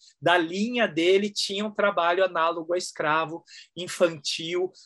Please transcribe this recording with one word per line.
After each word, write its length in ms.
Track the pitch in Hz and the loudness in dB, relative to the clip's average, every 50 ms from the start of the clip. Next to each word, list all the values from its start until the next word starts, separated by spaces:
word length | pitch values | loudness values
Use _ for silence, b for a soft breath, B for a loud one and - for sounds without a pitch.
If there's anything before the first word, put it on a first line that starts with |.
| b b b _ | b b b _
da 180 | 139 170 170 180 | 2 4 4 4
linha 480 | 165 165 175 196 208 233 247 240 226 | 4 0 -2 -2 -2 -2 0 0 0
dele 440 | 180 156 160 165 180 190 196 208 208 | 0 0 2 4 4 4 4 2 0
tinha 340 | 208 - - - 196 196 208 | -4 -4 -6 -4 -4 -4 -4
um 100 | 214 208 | -4 -2
trabalho 500 | - 196 202 190 175 170 170 175 185 190 | 0 0 0 2 2 2 2 2 2 2
análogo 480 | 185 180 170 160 165 170 170 165 160 | 0 2 0 0 0 0 -4 -4 -4
a 60 | 175 180 | -4 -4
escravo 640 | 185 - - - 165 151 151 156 160 156 160 165 B B B B B B _ | -4 -8 -6 -4 -2 0 0 0 0 -4 -8 -12 B B B B B B _
infantil, 960 | 165 180 175 - - 190 170 165 151 - - - - 165 165 175 180 180 180 b b b | -14 -12 -10 0 2 2 2 2 -2 -8 -8 -6 -6 -6 -4 -2 -2 -2 -4 b b b